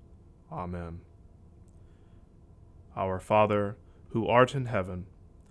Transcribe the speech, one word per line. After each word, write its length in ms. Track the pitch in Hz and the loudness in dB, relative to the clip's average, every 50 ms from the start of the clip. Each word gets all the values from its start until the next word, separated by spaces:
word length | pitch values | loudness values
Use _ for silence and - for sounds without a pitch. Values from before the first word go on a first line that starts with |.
| - - - - - - - - - - | -20 -20 -20 -20 -20 -20 -20 -20 -20 -14
Amen. 500 | 165 160 90 90 90 87 85 82 82 85 - - - - - - - - - - - - - - - - - - - - - - - - - - - - - - - - - - - - - - - | -12 -10 -8 -8 -8 -8 -8 -10 -12 -14 -16 -20 -20 -20 -20 -20 -20 -20 -20 -20 -20 -20 -20 -20 -20 -20 -20 -20 -20 -20 -20 -20 -20 -20 -20 -20 -20 -20 -20 -20 -20 -20 -20 -20 -20 -20 -20 -14 -8
Our 280 | - 98 95 92 92 | -4 -4 -4 -4 -4
Father, 560 | - - 107 107 107 104 107 104 101 101 110 - - - - - - - | -2 2 4 4 4 4 4 2 0 -2 -4 -8 -14 -20 -20 -20 -14 -8
who 180 | - 120 107 - | -4 -2 0 4
art 260 | 113 120 127 123 - | 6 6 6 6 4
in 120 | 139 127 | -2 -6
heaven, 420 | 120 120 101 92 92 92 90 90 - - - - - - - - - | -4 -4 -4 -4 -4 -6 -10 -12 -12 -16 -20 -20 -20 -20 -20 -20 -20